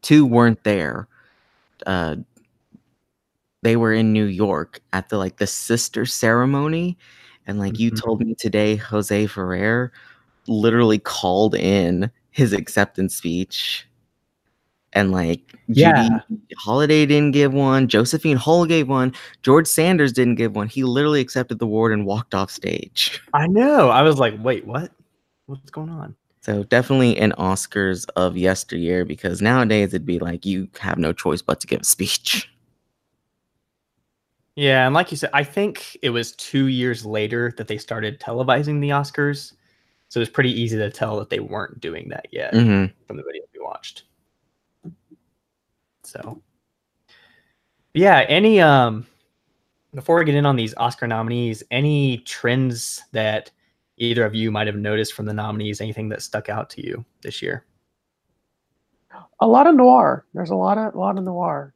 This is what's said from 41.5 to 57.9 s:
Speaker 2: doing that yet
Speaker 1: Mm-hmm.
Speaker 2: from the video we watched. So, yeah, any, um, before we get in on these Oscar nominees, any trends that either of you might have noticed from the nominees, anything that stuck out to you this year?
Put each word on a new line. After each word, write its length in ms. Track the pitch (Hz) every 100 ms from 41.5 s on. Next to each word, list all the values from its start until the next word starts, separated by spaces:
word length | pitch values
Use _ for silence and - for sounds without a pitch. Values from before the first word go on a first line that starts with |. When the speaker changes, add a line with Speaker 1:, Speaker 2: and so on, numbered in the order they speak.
| 95 98 -
Speaker 2:
doing 260 | 82 82 85
that 180 | - -
yet 220 | - -
Speaker 1:
Mm-hmm. 400 | 110 117 98 95 _ _
Speaker 2:
from 120 | 104
the 60 |
video 200 | 69 71 69
we 60 | -
watched. 440 | 64 - - - _ _ _ _ _ _ _ _ - - _ 311 _ _ _ _ _ _ _ _
So, 380 | - - - - _ _ _ _ _ _ _ _ _ _ _ _ _ _ _
yeah, 320 | 147 196 160 -
any, 320 | 156 214 214
um, 440 | 160 139 120 110 117 _ _ _ _ _ _ _ _
before 240 | 139 135 170
we 60 |
get 120 | 156 143
in 100 | 143
on 100 | 135
these 180 | 110 -
Oscar 280 | 123 - 117
nominees, 540 | 113 113 120 120 107 -
any 500 | 120 147 147 139 120
trends 840 | - - 120 127 131 117 - - -
that 400 | 113 107 107 - _ _ _ _ _
either 260 | 117 117
of 100 | 110
you 160 | 110 110
might 180 | 104 107
have 80 | 104
noticed 360 | 104 107 107
from 120 | - 104
the 80 |
nominees, 480 | 104 107 107 107 107
anything 260 | 107 107 107
that 120 | 107
stuck 280 | - 107 104
out 200 | 107 -
to 160 | - -
you 180 | - 117 _
this 180 | - -
year? 240 | - - _ _ _